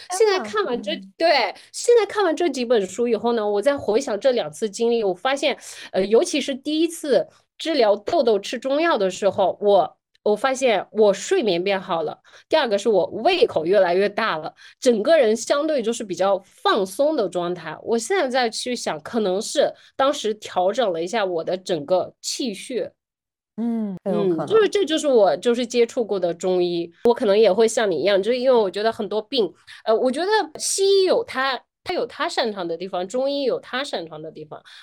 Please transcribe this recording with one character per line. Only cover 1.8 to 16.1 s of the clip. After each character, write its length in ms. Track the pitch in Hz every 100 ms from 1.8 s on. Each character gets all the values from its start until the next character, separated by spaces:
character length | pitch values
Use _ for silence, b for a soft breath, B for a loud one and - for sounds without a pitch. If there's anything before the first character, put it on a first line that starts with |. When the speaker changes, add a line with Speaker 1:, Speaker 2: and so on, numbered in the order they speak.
| - 480
Speaker 2:
在 40 | 403
看 180 | 427 381
完 100 | 320
这 140 | 349
几 160 | 254 233
本 180 | 240
书 240 | 185 - 240
以 80 | 214
后 180 | 233
呢， 140 | 240 208
我 140 | 202
再 160 | 208 285
回 240 | - 214
想 180 | 277 208
这 120 | 269
两 200 | 240 151
次 160 | 151 220
经 220 | 196 233
历， 140 | 233
我 100 | 202
发 220 | 180 262 277
现， 200 | 294 220 B B B
呃， 120 | -
尤 200 | 196 226
其 180 | 349 294
是 140 | 269 269
第 260 | 302 311
一 60 | 330
次 400 | 330 302 214 156 b b _
治 160 | 302 311
疗 200 | 214 262
痘 280 | - 339
痘 160 | 240 202
吃 180 | 196 247
中 240 | 262 277
药 160 | 339 285
的 100 | 190
时 220 | 180 202
候， 260 | 196 185 -
我， 360 | 202 196 - - _ _
我 120 | - 208
发 160 | 269
现 360 | 262 262 202 -
我 200 | 208 214
睡 300 | 196 - 370
眠 200 | 226 175
变 160 | 185 196
好 220 | 190 165
了。 160 | 151 - B B _
第 80 | 311
二 100 | 269
个 80 | 202
是 140 | 240
我 160 | 196 165 -
胃 220 | 262 370 254
口 220 | - 160
越 120 | 202
来 140 | 180
越 160 | 180 196
大 280 | 202 220 160
了， 120 | 156 - B B
整 240 | 262 233
个 120 | 214 330
人 200 | 233 226
相 320 | - 285 311
对 160 | 302
就 100 | 214
是 100 | 233
比 120 | 220